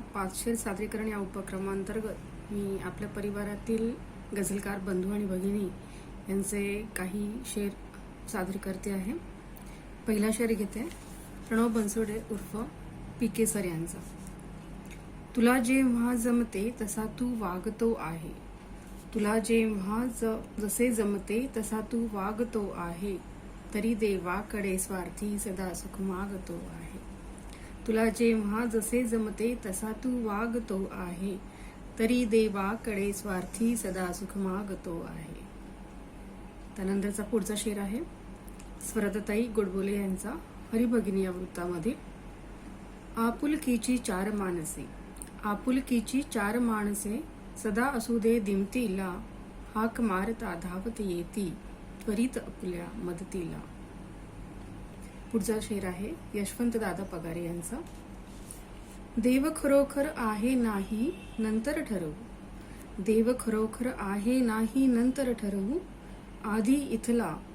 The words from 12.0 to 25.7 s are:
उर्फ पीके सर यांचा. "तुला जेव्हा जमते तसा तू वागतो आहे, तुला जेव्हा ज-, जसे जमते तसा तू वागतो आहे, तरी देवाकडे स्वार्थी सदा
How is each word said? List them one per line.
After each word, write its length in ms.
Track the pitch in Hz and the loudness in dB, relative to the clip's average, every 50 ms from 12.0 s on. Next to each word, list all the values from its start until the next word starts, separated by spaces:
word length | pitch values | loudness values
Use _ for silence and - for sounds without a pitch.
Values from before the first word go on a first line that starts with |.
| 220 208 208 220 220 - | 0 0 0 -4 -4 -4
उर्फ 260 | 226 196 - 185 185 214 247 294 - - - - - - - - - - | -6 -6 -4 -6 -4 -4 -4 -6 -8 -10 -12 -12 -12 -12 -12 -12 -4 0
पीके 260 | 240 214 - - 226 | 0 0 4 4 2
सर 200 | 220 - 208 185 | 4 4 0 0
यांचा. 320 | 180 165 160 165 170 - - - - - - - - - - - - - - - - - - - - - - - - - - - - - | 0 -2 -2 -4 -4 -6 -8 -10 -12 -12 -12 -12 -12 -12 -12 -12 -12 -12 -12 -12 -12 -12 -12 -12 -12 -12 -12 -12 -12 -12 -12 -14 -2 4
"तुला 240 | 254 226 233 247 262 | 6 8 8 8 8
जेव्हा 560 | 233 233 262 269 269 254 240 233 233 240 247 | 6 6 6 6 8 6 6 4 4 4 4
जमते 600 | 233 226 247 233 240 233 226 - 190 202 233 240 - | 4 4 4 4 4 4 2 0 -2 -2 -2 -2 -2
तसा 220 | 220 202 - 220 214 | -4 -2 -2 -2 -2
तू 360 | 214 - - 247 247 247 226 | -2 -2 -2 -2 0 0 0
वागतो 580 | 214 185 175 185 175 220 208 - 233 226 226 - | -2 -2 -2 -2 -2 -4 0 2 2 2 4 2
आहे, 320 | 151 156 165 165 160 - - - - - - - - - - - - - - - - - - | -2 -4 -4 -6 -6 -8 -10 -10 -12 -14 -14 -14 -14 -14 -14 -14 -12 -14 -14 -14 -12 -4 0
तुला 260 | 220 208 208 214 226 | 2 4 6 4 4
जेव्हा 680 | 214 226 226 226 226 220 214 202 185 196 214 226 247 254 233 - | 4 6 6 6 8 6 4 0 0 0 2 2 2 0 0 0
ज-, 380 | 226 226 220 - - - - - | 0 2 2 0 -4 -6 -4 -2
जसे 320 | 208 202 - - 240 254 | -2 0 2 4 4 4
जमते 580 | 233 214 214 202 202 196 - - 208 226 262 269 - 226 | 6 4 4 4 2 0 0 0 0 0 0 0 -2 -2
तसा 240 | 208 - 220 220 | -2 0 -2 -2
तू 260 | 214 - - 233 233 226 | -2 0 0 0 0 0
वागतो 640 | 214 196 190 202 220 214 240 233 - 220 202 190 - | 0 -2 -2 -2 0 0 -2 0 0 -2 -2 -2 -4
आहे, 420 | - 175 170 175 170 196 208 190 175 - - - - - - - - - - - | -4 -6 -6 -4 -4 -2 -2 -2 -4 -6 -10 -14 -14 -14 -14 -14 -12 -12 -4 -2
तरी 200 | 214 202 226 233 | 0 2 2 2
देवाकडे 840 | 202 220 208 196 185 170 180 175 196 202 - - 208 196 196 185 190 | 4 4 4 4 2 2 0 0 -2 -2 -2 -2 -2 0 2 2 0
स्वार्थी 600 | - - 196 185 175 175 170 - 208 208 208 202 | 0 -2 -2 -4 -4 -6 -6 -4 -2 -2 -2 -2
सदा 340 | - 214 190 190 190 180 | -2 -2 -2 -2 -2 -4